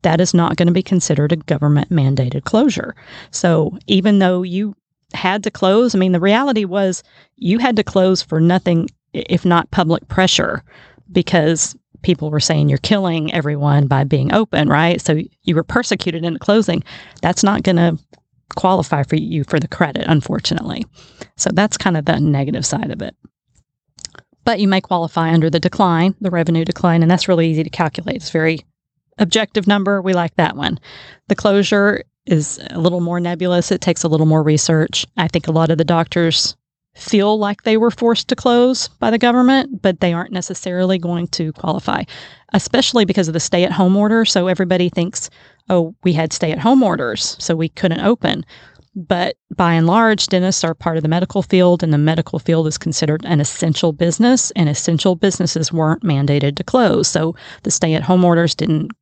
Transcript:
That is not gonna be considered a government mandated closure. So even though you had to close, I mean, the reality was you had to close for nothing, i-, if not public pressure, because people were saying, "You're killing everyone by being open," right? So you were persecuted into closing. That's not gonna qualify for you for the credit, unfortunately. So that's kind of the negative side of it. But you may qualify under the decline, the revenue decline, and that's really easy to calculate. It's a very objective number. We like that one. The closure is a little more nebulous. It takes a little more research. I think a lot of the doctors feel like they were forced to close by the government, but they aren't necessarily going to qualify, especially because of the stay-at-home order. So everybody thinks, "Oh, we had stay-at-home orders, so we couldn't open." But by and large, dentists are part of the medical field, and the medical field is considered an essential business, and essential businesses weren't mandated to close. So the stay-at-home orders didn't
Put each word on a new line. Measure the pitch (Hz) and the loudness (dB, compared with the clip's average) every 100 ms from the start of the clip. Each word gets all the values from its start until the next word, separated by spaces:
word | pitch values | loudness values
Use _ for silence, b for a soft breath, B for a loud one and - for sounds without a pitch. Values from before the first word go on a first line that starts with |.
That | - 165 | 0 0
is | 180 | 2
not | 170 170 165 | 2 0 0
gonna | 170 | 2
be | 175 | 2
considered | 185 185 - 143 147 | 0 -2 0 0 0
a | 165 | -2
government | - 147 147 147 - | -2 -2 2 2 0
mandated | 170 135 135 127 135 | 0 0 0 -2 -4
closure. | - 214 277 - - - B B B | -2 0 2 0 -8 -12 B B B
So | - 180 160 156 175 - | -2 0 2 0 -6 0
even | 196 196 202 | 2 4 2
though | 185 180 | 2 0
you | 185 180 208 - _ _ _ | -4 -6 -6 -10 _ _ _
had | - 185 202 | -6 -2 -2
to | 208 | -4
close, | - 185 202 247 | -2 0 2 2
I | 202 | 2
mean, | 185 | 2
the | 180 | 2
reality | 190 214 285 220 | 2 2 2 -2
was | 196 190 190 180 _ b b _ | -2 -2 -2 -4 _ b b _
you | - 220 | -2 0
had | 247 220 | 2 0
to | |
close | 202 196 185 185 | 0 2 2 0
for | - 160 | -2 2
nothing, | 165 180 180 170 165 _ _ | 2 2 0 -2 -2 _ _
i-, | - - | -12 -4
if | 175 | -2
not | 185 170 - | 2 2 0
public | - 160 165 - | -2 0 0 -2
pressure, | - 185 - - - - b b b _ | 0 2 2 -2 -6 -12 b b b _
because | 180 170 175 156 165 - - _ - | -2 2 2 2 0 -4 -8 _ -6
people | - 175 156 | -2 -2 0
were | 147 | -2
saying, | - 156 147 | 0 2 2
"You're | 139 | 0
killing | - 208 185 165 156 | 0 0 0 -2 -4
everyone | 170 147 147 143 143 139 | -4 -4 -2 2 2 2
by | 135 | 0
being | 139 139 135 | 0 0 0
open," | 208 220 175 147 | 0 0 0 2
right? | 147 170 175 | 2 2 0
So | - 156 - _ | 0 -2 -2 _
you | - | -2
were | 165 | -2
persecuted | 170 247 247 190 - 165 | 0 -2 -2 -4 -4 -4
into | 170 165 | -6 -4
closing. | - 214 196 160 - B B B | 0 2 2 -2 -6 B B B
That's | 165 180 | -2 2
not | 196 208 | 0 2
gonna | - 175 170 160 _ _ _ _ _ - | 0 2 2 0 _ _ _ _ _ -2
qualify | 185 185 - 147 | 0 0 0 -2
for | 135 | 0
you | 160 156 165 | -2 -2 -4
for | 139 156 | -2 -2
the | 160 | -2
credit, | - 160 - - | -2 -4 -2 0
unfortunately. | 156 - - - - - - - B B B B _ | 0 0 -6 -4 -6 -6 -10 -10 B B B B _
So | - | -2
that's | 175 208 - | 0 0 0
kind | 196 165 | -2 0
of | 147 | 0
the | 165 | 0
negative | 151 139 135 - - | 2 0 -2 -4 -4
side | 139 147 | -4 -6
of | - | -8
it. | - _ - _ _ _ _ _ _ _ - - _ _ | -12 _ -20 _ _ _ _ _ _ _ -20 -20 _ _
But | - 208 | -4 0
you | 202 | 2
may | 190 | 0
qualify | - 180 165 - 165 | 0 -4 -2 -2 2
under | 165 160 | 2 2
the | 165 | 0
decline, | 180 - 190 165 180 190 | -2 0 2 4 0 0
the | 196 | -4
revenue | 175 165 165 | -2 0 0
decline, | 165 - 175 170 | -2 0 2 4
and | 165 | 4
that's | 180 - | 2 2
really | 175 165 | 2 2
easy | 156 | 0
to | 156 | -4
calculate. | - 165 - 160 262 | -2 -4 -4 -8 -8
It's | - | -4
a | |
very | 165 160 160 - _ _ _ _ - | -2 0 -2 -8 _ _ _ _ -4
objective | 190 220 214 214 190 | 0 0 0 -2 0
number. | 202 190 202 | 2 2 -2
We | 185 | 0
like | 180 170 - | 0 0 0
that | 160 - | -2 -2
one. | 151 160 B B B B _ | -6 -6 B B B B _
The | |
closure | 196 214 202 196 208 202 202 - _ - | 0 2 2 2 2 2 0 -8 _ -2
is | 160 151 - - | 0 0 -10 -10
a | 175 | -2
little | 165 175 | 0 0
more | 170 175 | -2 -2
nebulous. | 175 175 180 175 170 | -4 -2 0 0 0
It | 185 | -2
takes | - 165 | -2 -2
a | 165 | 0
little | 156 156 | 2 4
more | 156 | 4
research. | 156 151 - 160 156 - - - | 2 2 2 0 0 -4 -6 -4
I | 165 | -2
think | 170 - | -2 0
a | |
lot | 160 165 | 0 2
of | 160 | 0
the | |
doctors | 160 170 165 175 165 156 - - _ _ _ | 2 0 0 0 0 0 -4 -8 _ _ _
feel | _ - 214 202 214 | _ 0 2 2 0
like | 202 202 | -2 -4
they | - 220 | 0 2
were | 233 | 2
forced | - 233 233 - | 0 0 0 -2
to | 254 | -2
close | 254 240 247 262 - | 2 4 2 0 -6
by | _ 226 | _ -2
the | 220 | 2
government, | 240 247 254 269 277 233 | 2 4 4 2 0 -2
but | 190 180 | -2 0
they | 180 | -2
aren't | 170 - | -2 -6
necessarily | 190 - - 190 180 185 190 | -8 -8 -10 -6 -2 0 0
going | 170 170 175 | -2 -4 -6
to | - 160 | -4 -6
qualify, | 151 - 151 - - - B B B B | -4 -4 -4 -2 -4 -6 B B B B
especially | 196 - 240 - 240 | -2 0 0 2 0
because | 196 196 170 | 0 0 0
of | |
the | 165 | -2
stay-at-home | - 175 180 175 185 196 | -2 0 0 2 2 4
order. | 208 226 | 2 2
So | 220 202 180 | 2 0 0
everybody | 180 180 180 180 | 0 0 0 0
thinks, | - 175 - - b b b _ | -2 -4 -6 -12 b b b _
"Oh, | 185 165 - | 0 0 -2
we | 185 | -2
had | 156 160 | 0 -2
stay-at-home | - 165 160 208 269 | -4 -4 0 2 4
orders, | 220 165 120 107 - - | 4 0 -4 -4 -8 -8
so | - | -4
we | 165 160 | -2 -2
couldn't | - 185 165 | -2 -2 0
open." | 202 240 - - 170 B B B B | 0 0 -2 -4 -8 B B B B
But | 202 170 180 180 - _ | -16 -4 -2 -2 -6 _
by | - 175 | 0 2
and | 165 165 | 4 4
large, | 202 226 214 - | 4 2 0 0
dentists | 185 185 - | 0 0 -2
are | 165 | -4
part | 160 - 160 | -4 -4 -2
of | |
the | 156 | 0
medical | 165 185 202 | -2 -2 -4
field, | 180 185 180 175 | 0 4 4 4
and | 170 | 2
the | 147 | 2
medical | 151 165 160 160 | 2 0 -2 -4
field | - 165 156 | 0 0 0
is | 151 | -4
considered | - - 151 156 | -6 -2 -2 -2
an | - 160 | 0 0
essential | 139 - 170 147 170 | 0 -2 -2 0 0
business, | 151 170 165 233 254 - | 0 -2 2 2 2 0
and | - 160 | 0 0
essential | 143 - 165 196 175 | 0 -2 0 0 2
businesses | 196 190 170 165 156 | 0 0 -4 -2 -4
weren't | 165 156 170 | 0 0 0
mandated | 190 139 143 143 143 143 | 0 0 2 0 0 -4
to | |
close. | 175 262 220 151 - | -2 2 2 2 0
So | 156 160 165 B B | -2 -4 -6 B B
the | - | -6
stay-at-home | - 165 156 156 180 | -2 0 0 2 4
orders | 180 170 170 | 4 4 2
didn't | - 160 156 160 - | -2 -2 -2 -4 -10